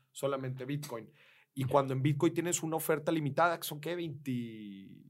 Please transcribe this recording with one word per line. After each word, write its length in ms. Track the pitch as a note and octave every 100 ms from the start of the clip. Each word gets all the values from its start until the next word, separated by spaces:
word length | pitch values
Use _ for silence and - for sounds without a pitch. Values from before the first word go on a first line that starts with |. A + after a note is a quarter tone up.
| _
solamente 540 | - C#3 C3+ C3 C3 C3
Bitcoin? 440 | D3 C#3+ A#2 G#2+ - - _ _ -
Y 80 |
cuando 280 | C3 C#3 C3+
en 80 | C3
Bitcoin 320 | D3 D3 E3+
tienes 300 | - E3+ E3+
una 100 | D#3+ D#3+
oferta 360 | D#3+ D3+ D#3
limitada, 440 | D#3+ D3 D#3+ E3+ E3
que 60 |
son, 160 | - D3+
¿qué? 140 | D#3
Veinti, 1080 | F3 E3 D3+ C#3 B2 A#2 A2 G#2 G2 G2 -